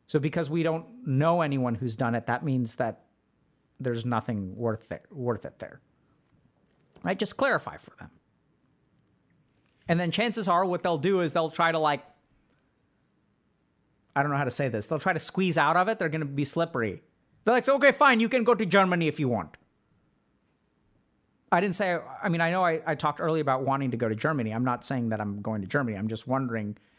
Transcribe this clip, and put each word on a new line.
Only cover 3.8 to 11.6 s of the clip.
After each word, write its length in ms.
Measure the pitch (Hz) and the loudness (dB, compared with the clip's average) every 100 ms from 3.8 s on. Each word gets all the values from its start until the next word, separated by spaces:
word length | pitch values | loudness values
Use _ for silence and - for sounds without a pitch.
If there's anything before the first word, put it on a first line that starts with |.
| 127 117 120 | -4 -4 -2
nothing 500 | 113 - 107 95 98 | -2 -2 -6 -6 -4
worth 340 | 117 107 - | -4 -4 -8
it, 160 | - - | -14 -14
worth 320 | 151 120 110 | -8 -4 -4
it 160 | - - | -6 -14
there. 220 | - - _ _ _ _ _ _ _ _ _ _ _ - | -16 -18 _ _ _ _ _ _ _ _ _ _ _ -8
Right? 160 | 170 196 | -4 -2
Just 160 | 208 - | -2 0
clarify 400 | 269 202 - 73 | 0 0 -2 -14
for 180 | - - | -18 -20
them. 120 | - _ _ _ _ _ _ _ _ _ _ _ _ _ _ _ _ _ - | -20 _ _ _ _ _ _ _ _ _ _ _ _ _ _ _ _ _ -2
And 140 | 170 | 0
then 120 | 175 | 0
chances 360 | 196 233 220 190 | 0 0 0 4
are 180 | 175 190 | 4 4
what 160 | 175 | 0
they'll 160 | 180 160 | 0 0
do 220 | 165 190 | 2 2
is 140 | 165 | 2
they'll 180 | 170 160 | 2 0
try 220 | - | 2